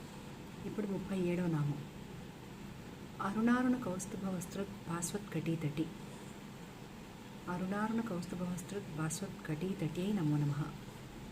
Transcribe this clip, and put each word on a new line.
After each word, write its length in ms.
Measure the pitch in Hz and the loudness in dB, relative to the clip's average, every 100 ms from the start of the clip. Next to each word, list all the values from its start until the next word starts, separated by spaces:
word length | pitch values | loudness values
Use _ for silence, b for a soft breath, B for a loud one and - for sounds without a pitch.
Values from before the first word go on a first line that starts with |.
| - - - - - - 196 | -10 -10 -10 -10 -10 -6 -4
ఇప్పుడు 200 | 175 208 | -2 0
ముప్పై 340 | 190 - 190 | 0 0 2
ఏడవ 260 | 175 175 175 | 4 4 4
నామం. 320 | 160 147 147 - - - - - - - - - - - - - - | 4 4 2 -4 -8 -10 -10 -10 -10 -10 -10 -10 -10 -10 -10 -10 -2
అరుణారుణ 540 | 190 202 226 247 254 247 | 0 4 6 8 6 4
కౌస్తుభ 480 | - 185 - 190 | 2 -2 -2 -2
వస్త్ర 380 | 190 185 - 185 | 0 0 -2 -4
భాస్వత్ 720 | 196 - - 170 175 208 - | -4 -4 -4 -2 0 -2 -2
కటీతటి. 520 | 165 156 160 151 147 160 - - - - - - - - - - - - - - - - | -2 2 2 2 2 0 -2 -10 -10 -10 -10 -12 -12 -12 -10 -12 -12 -12 -12 -10 -10 -4
అరుణారుణ 520 | 180 185 202 220 226 | 0 2 2 4 4
కౌస్తుభ 420 | 226 175 180 180 | 2 0 -2 -2
వస్త్ర 380 | 180 180 - 196 196 151 | 0 -2 -2 -4 -4 0
భాస్వత్ 480 | 160 - 196 - - | 0 0 -2 -4 -2
కటీతటి 640 | 151 185 190 151 180 185 | 0 2 2 0 2 2
నమో 240 | 208 151 147 | 4 6 6
నమః. 260 | 147 139 156 - - - - - - | 6 4 0 -2 -8 -10 -10 -8 -8